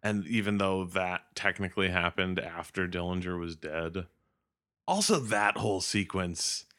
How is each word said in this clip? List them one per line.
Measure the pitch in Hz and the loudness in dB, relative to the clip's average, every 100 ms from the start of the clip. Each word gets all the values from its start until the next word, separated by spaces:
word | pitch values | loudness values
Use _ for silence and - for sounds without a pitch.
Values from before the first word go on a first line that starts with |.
And | 107 104 85 | -2 -2 0
even | 113 101 104 | 0 2 2
though | 98 95 90 | 2 2 0
that | 95 92 90 - - | -2 -2 -4 -8 -2
technically | 101 90 95 - 95 | -2 0 -2 0 2
happened | 90 87 92 92 90 | 2 2 2 0 0
after | - 85 82 - 87 | -4 -6 -6 -4 -2
Dillinger | 87 87 90 90 87 | -2 -2 -2 -4 -4
was | 85 80 | -6 -8
dead. | 78 80 82 90 90 _ _ _ _ _ _ _ - | -6 -4 -4 -6 -10 _ _ _ _ _ _ _ -2
Also, | 196 202 185 | 2 4 2
that | 113 104 104 - | 2 2 4 4
whole | 107 95 | 2 0
sequence. | - 104 95 92 90 87 - - - | 0 0 0 0 -2 -2 -4 -4 -10